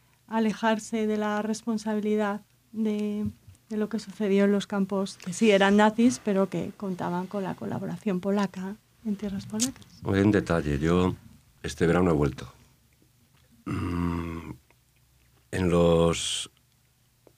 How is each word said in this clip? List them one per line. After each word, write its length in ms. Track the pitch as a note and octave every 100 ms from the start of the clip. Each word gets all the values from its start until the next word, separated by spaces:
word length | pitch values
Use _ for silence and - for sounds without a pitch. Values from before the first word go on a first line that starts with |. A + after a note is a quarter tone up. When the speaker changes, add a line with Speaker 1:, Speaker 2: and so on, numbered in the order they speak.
| _ _ _
Speaker 1:
alejarse 800 | A3 A3 G3+ A3+ A3 - A3+ G#3+
de 120 | G#3+
la 240 | G#3 G#3
responsabilidad 960 | G#3+ A3 - G#3+ A3 G#3+ G#3+ G#3+ G#3 G#3 - _ _
de, 540 | A3 A3 G#3 G#3 G#3 G#3 - - - _
de 80 | G#3+
lo 120 | G#3+
que 100 | A3
sucedió 460 | G3 - G#3+ G3 G3+
en 60 |
los 120 | G3+ -
campos, 520 | G3+ F#3+ G3+ G3 -
que 100 | F#3
sí 180 | E3+ A3
eran 260 | G3 G3 G3+
nazis, 420 | G#3+ G#3+ A#3+ A#3+
pero 260 | G#3+ F#3+ F#3+
que 220 | E3+ - -
contaban 500 | G3 F3+ F3 F3 F#3
con 160 | G3+
la 100 | F#3
colaboración 640 | E3+ G3 - F#3+ F3 G#3+ F3+
polaca 560 | G3 G3+ F#3+ F#3 F#3+ G#3+ _ _ A3
en 120 | G3
tierras 280 | G#3 G3 G3
polacas? 400 | G#3+ B3+ - - - -
Speaker 2:
Hay 160 | G2
un 100 | G2+
detalle, 480 | G#2 - E2+ D2 C#2+
yo 340 | D#2+ F2+ F#2 - - - _ _
este 240 | D#2+ - E3+
verano 260 | - F#3
he 20 |
vuelto. 380 | G#2+ - - C3 - _ _ _ _ _ _ _ _ _ _ -
Mm, 840 | F#2 F2+ F2 F2 E2+ E2+ E2 D#2+ D#2+ _ _ _ _ _ _ _ _ _
en 180 | F#2+ F2+
los, 800 | E2+ E2+ E2 E2+ E2 - - - _ _ _ _ _ _ _ _